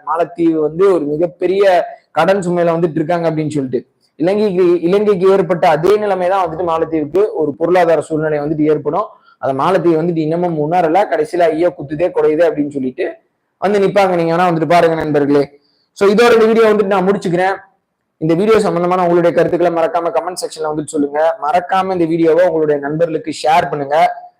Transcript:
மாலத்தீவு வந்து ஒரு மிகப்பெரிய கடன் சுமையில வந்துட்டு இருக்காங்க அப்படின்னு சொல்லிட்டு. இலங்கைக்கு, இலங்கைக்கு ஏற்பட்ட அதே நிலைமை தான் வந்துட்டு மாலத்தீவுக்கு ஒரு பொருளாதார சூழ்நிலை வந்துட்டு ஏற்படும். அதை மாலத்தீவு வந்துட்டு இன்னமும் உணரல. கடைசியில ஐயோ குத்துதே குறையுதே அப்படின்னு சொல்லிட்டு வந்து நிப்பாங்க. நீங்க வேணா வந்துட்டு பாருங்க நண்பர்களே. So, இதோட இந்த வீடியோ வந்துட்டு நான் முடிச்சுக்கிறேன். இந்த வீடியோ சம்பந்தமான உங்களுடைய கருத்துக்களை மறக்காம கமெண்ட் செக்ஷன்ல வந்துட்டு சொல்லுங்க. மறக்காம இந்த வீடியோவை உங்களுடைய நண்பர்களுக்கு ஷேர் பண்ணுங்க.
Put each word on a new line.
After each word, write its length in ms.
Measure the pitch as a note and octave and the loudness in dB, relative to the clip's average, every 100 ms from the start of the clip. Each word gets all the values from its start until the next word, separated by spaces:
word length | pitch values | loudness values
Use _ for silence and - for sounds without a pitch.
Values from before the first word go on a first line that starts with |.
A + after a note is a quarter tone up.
| - | -4
மாலத்தீவு 520 | E3 E3 - E3 D#3+ | -4 -4 0 0 0
வந்து 340 | D3+ D#3+ G3 | -2 2 2
ஒரு 100 | F3 | 2
மிகப்பெரிய 800 | C#3+ D3+ F3 - - G4 C#5+ F3+ - - _ | -2 -2 -4 -2 -2 2 2 2 -2 -10 _
கடன் 300 | D3+ F3 G3 | -2 0 0
சுமையில 340 | F3 F3 E3+ | 0 0 0
வந்துட்டு 200 | E3 E3+ | 0 -2
இருக்காங்க 360 | D#3+ D#3 F3 E3 | -2 -2 -2 -2
அப்படின்னு 200 | D#3 D3+ | -2 -4
சொல்லிட்டு. 360 | D3 C3 A#2+ - _ _ - | -4 -4 -6 -8 _ _ -4
இலங்கைக்கு, 640 | E3 G#3 G#3+ F3+ F3+ F3 | -2 0 0 2 2 2
இலங்கைக்கு 520 | E3 G3+ G#3+ G3 F#3+ | 2 0 2 2 4
ஏற்பட்ட 360 | G3 E3+ F3 F3 | 2 2 0 2
அதே 280 | D3+ F3+ G#3 | 2 2 2
நிலைமை 320 | G#3 F#3 F3+ | 0 0 0
தான் 160 | G3 | 0
வந்துட்டு 240 | F3 D#3+ F3 | -2 -4 -2
மாலத்தீவுக்கு 600 | E3 D#3 D#3+ D3 F3 G#3 | -2 -2 -2 -2 0 0
ஒரு 200 | - D3 | 0 -4
பொருளாதார 460 | - D#3+ F3+ E3+ D#3 | -2 0 2 2 2
சூழ்நிலை 380 | - D#3 D#3 D3+ | 0 -4 -2 -2
வந்துட்டு 300 | D3 D#3 D3+ | -4 -2 0
ஏற்படும். 380 | D3 C#3+ E3+ A3 - _ - | 0 -2 -4 -6 -10 _ -8
அதை 160 | C3 C3+ | -4 -2
மாலத்தீவு 400 | D#3+ F#3 E3+ D#3 | 0 2 2 0
வந்துட்டு 220 | F3 D#3+ | 0 -2
இன்னமும் 400 | D#3 E3+ F3+ D#3+ | -2 -2 -2 -2
உணரல. 400 | D3 F3+ E3 F3+ G#3+ | -2 0 2 0 0
கடைசியில 300 | D#3+ D3 F3 | -2 -2 0
ஐயோ 280 | E3 D#3 F3 | 0 2 -2
குத்துதே 420 | F3 C#3+ D3+ F3 | -2 -10 -4 -4
குறையுதே 340 | D#3+ D3+ D#3 E3 | 0 0 2 0
அப்படின்னு 240 | D3 D3 | 0 -4
சொல்லிட்டு 440 | C#3 B2+ B2+ - - _ _ _ - | -4 -6 -6 -8 -8 _ _ _ -6
வந்து 200 | F#3 G#3 | -2 0
நிப்பாங்க. 360 | G3 G3+ F#3+ | 2 2 2
நீங்க 220 | F3 E3 E3 | 0 0 0
வேணா 120 | F#3 | 0
வந்துட்டு 200 | D#3+ D#3 | 0 2
பாருங்க 260 | E3+ E3 | 4 4
நண்பர்களே. 680 | D#3+ D#3 D3 C#3+ C#3+ C#3 - _ _ _ | 2 0 0 2 2 0 -6 _ _ _
So, 160 | - G3 | 0 2
இதோட 240 | G3+ A#3+ | 4 4
இந்த 120 | A3+ A3 | 4 4
வீடியோ 180 | A3+ | 4
வந்துட்டு 300 | A3 G#3 G3 | 4 2 0
நான் 140 | G3 F#3 | 0 0
முடிச்சுக்கிறேன். 460 | F#3 F#3 F3 F#3+ F#3+ - _ _ _ _ - | 0 -2 0 -2 -4 -10 _ _ _ _ -8
இந்த 160 | D#3+ | -2
வீடியோ 260 | E3 G#3+ G#3+ | 0 2 2
சம்பந்தமான 420 | F#3+ E3+ F3 F#3 | 2 -2 -2 0
உங்களுடைய 340 | F3 F3 E3+ - | 2 2 2 2
கருத்துக்களை 360 | D#3+ E3+ F3 | 0 2 0
மறக்காம 380 | E3 D#3+ E3+ E3+ | 0 -2 -2 -2
கமெண்ட் 300 | D#3+ E3+ F3+ | -4 -6 -8
செக்ஷன்ல 280 | E3 E3 D#3 | -10 -8 -6
வந்துட்டு 180 | D#3 D3 | -6 -6
சொல்லுங்க. 500 | D#3 C#3+ D3 D#3+ E3 | -4 -4 0 -2 -2
மறக்காம 500 | C#3+ F3+ F3+ F#3+ F#3+ | -2 -2 0 -2 -2
இந்த 120 | F#3 | -2
வீடியோவை 420 | D#3+ E3 E3 D#3+ F3+ | -2 2 2 4 2
உங்களுடைய 340 | D#3+ D3+ D3 | 2 0 0
நண்பர்களுக்கு 520 | C#3+ D#3 D#3+ D#3 D#3 | -2 -6 -6 -8 -8
ஷேர் 360 | - D#3 E3+ F3 | -6 0 0 0
பண்ணுங்க. 260 | D3+ C3+ D3+ F3+ - - _ | -6 -2 0 0 -2 -16 _